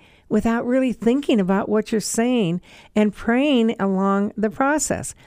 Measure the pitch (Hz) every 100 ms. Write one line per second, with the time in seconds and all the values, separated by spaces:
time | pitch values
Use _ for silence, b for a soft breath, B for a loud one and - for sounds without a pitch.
0 | b b b 214 226 233 240 262 262 214
1 | 233 262 285 240 180 196 - 208 214 220
2 | - - 240 254 175 175 B B B 214
3 | 214 - - 240 294 262 226 226 196 190
4 | 196 196 208 - 214 - 269 302 - -
5 | - B